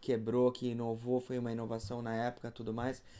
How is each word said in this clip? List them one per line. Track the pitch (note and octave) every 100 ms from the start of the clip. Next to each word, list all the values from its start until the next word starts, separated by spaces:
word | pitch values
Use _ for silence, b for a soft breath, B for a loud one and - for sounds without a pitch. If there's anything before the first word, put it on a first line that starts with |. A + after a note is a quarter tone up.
quebrou, | - A#2 A2 B2 B2+
que | B2 B2
inovou, | A#2 A#2 A2+ A#2+ B2+
foi | B2 B2+
uma | A#2+
inovação | A#2 A#2 A2+ A2 A#2+
na | A#2
época | A2+ A#2+ A#2+ A#2+
e |
tudo | - A2
mais. | A#2 B2 B2+ -